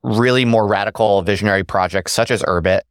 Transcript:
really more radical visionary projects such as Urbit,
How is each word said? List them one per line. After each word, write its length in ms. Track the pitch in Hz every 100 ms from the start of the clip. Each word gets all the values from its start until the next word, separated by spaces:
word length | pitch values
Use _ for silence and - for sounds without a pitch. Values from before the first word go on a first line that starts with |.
really 420 | 123 110 123 127 120
more 220 | 113 104
radical 560 | 101 101 - 110 98
visionary 400 | 90 98 104 98
projects 500 | 90 98 92 98 -
such 160 | - 113
as 140 | 117
Urbit, 380 | - 90 85 95 -